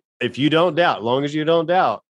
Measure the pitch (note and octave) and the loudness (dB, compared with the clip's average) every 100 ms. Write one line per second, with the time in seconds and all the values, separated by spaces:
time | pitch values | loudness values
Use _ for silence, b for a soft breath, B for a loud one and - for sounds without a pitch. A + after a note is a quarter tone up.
0 | _ - A#2+ A#2+ D3 D#3 F3+ D#3 E3+ G2 | _ -8 -6 0 0 2 2 2 0 0
1 | A2 C3 C#3+ D3+ D3+ E3+ E3 F3+ C#3+ G2+ | 0 -2 -2 -4 0 0 2 0 0 -2
2 | _ | _